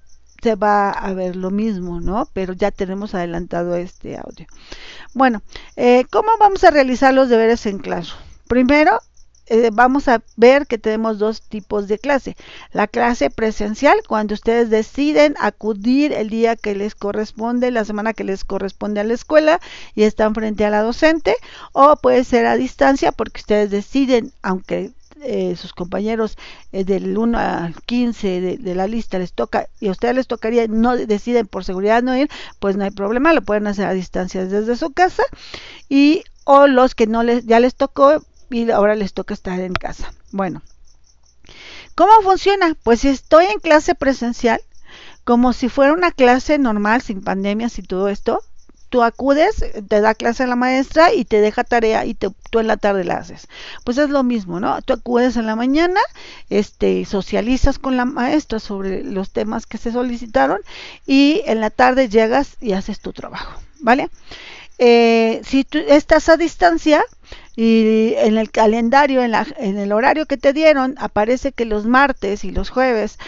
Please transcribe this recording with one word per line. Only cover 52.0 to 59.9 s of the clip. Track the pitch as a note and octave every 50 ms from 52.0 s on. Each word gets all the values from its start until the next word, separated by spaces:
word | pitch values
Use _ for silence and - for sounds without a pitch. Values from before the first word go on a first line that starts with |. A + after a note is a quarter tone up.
| -
y | A#3 A#3
te, | - - G3 - - - -
tú | - A3+
en | A3+ A3
la | G#3+ G3+
tarde | - G3+ G3 G3 F3
la | F3 -
haces. | - - F3 - - - - - - - - - - -
Pues | A#3+ A#3+ C4
es | D4+ C#4
lo | C#4+ C#4
mismo, | B3+ B3 A#3+ A3+ F#3+ F3+ E3+ F3
¿no? | A3 - - -
Tú | - - C4
acudes | A#3 - A#3+ A#3+ A#3 B3 B3+ A#3
en | A#3 A3+
la | A3 A3
mañana, | A3+ A#3+ C4 C4+ D#4 E4+ F4 F#4 G#4 B4 - - - - - - - - -
este, | - G3+ G#3 - - - G#3 F#3+ F#3+ F#3 F#3
socializas | - - G3 F#3 - G#3 G3 G3+ A#3 C4 B3+ - C#4+ C4+ -
con | - C4+ C4 B3
la | B3
maestra | B3 D4 D#4+ A#3+ C4 D4+ D#4 - - A3+ A3
sobre | - - G#3 G3 F#3+ F#3+ F#3+ - A3+
los | C4+ G#3+ F#3 G3 -
temas | - A#3 A3 G#3 A3+ A3+ -
que | - -
se | A3 - A#3